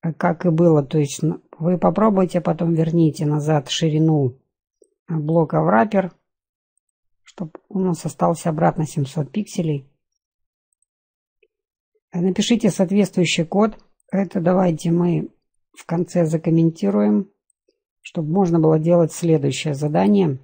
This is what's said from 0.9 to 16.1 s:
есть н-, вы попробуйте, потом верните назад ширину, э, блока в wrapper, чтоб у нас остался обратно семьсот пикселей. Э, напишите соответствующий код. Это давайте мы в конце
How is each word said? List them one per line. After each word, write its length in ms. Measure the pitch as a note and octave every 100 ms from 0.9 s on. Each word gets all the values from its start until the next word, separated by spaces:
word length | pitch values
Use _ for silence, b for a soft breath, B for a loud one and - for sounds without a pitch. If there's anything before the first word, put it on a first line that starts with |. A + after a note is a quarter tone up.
| D#3+
есть 260 | C#3+ -
н-, 160 | D#3 F3 _ -
вы 180 | D#3+ F3+
попробуйте, 640 | F#3 E3 A3 G3 F3+ F3+
потом 320 | E3 E3 E3
верните 520 | E3 D#3+ D#3+ D#3+ C#3 D3
назад 440 | D3+ D3 D#3 C#3
ширину, 720 | - E3 D3+ D#3+ D#3 C3 A#2+ _ _ _ _ _ _ _
э, 60 |
блока 480 | D#3+ D3 E3 D#3 D#3+
в 80 | D#3
wrapper, 420 | G#3+ A3 G3+ F#3 _ _ _ _ _ _ _ _ _ _ _
чтоб 320 | _ - D#3+ - _
у 100 | F#3+
нас 240 | F#3 E3 D#3+
остался 440 | - F3 E3 E3+
обратно 380 | D3+ E3+ D#3+ D#3
семьсот 440 | - C3+ - C#3+
пикселей. 560 | - G#3 - D#3+ D3 C3+ _ _ _ _ _ _ _ _ _ _ _ _ _ _ _ _ _ _ _ _ _ _
Э, 80 | F#3
напишите 520 | F3+ F3+ G3 A#3+ G#3
соответствующий 760 | - F3+ G3 F#3+ - E3+ - E3
код. 320 | F#3+ G#3+ G#3+ _ _ _
Это 300 | F#3 F#3+ G3
давайте 480 | E3+ F#3 F#3 D#3+ E3+
мы 400 | E3+ F3 E3 D3+ _ _ _ _ -
в 60 | -
конце 400 | E3+ E3+